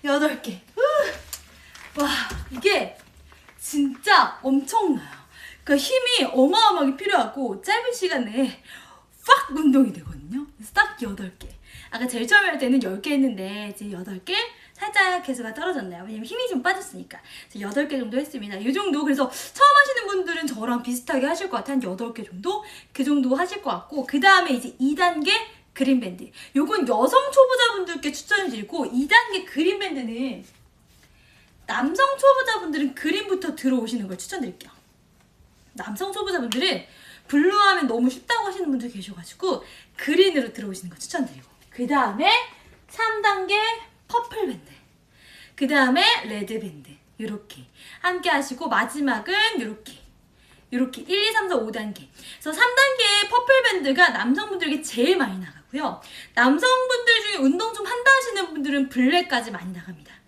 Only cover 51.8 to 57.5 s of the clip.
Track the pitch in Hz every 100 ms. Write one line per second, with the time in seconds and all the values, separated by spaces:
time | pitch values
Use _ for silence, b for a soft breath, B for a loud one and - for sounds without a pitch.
51.8 | 214 190 - B B B 302 311 494 494
52.8 | 539 508 415 415 403 480 480 523 480 381
53.8 | 269 269 339 226 226 302 427 381 311 277
54.8 | - 220 277 370 233 185 180 - _ 277
55.8 | 277 - B B B - 247 311 508 508
56.8 | 508 494 480 453 415 392 269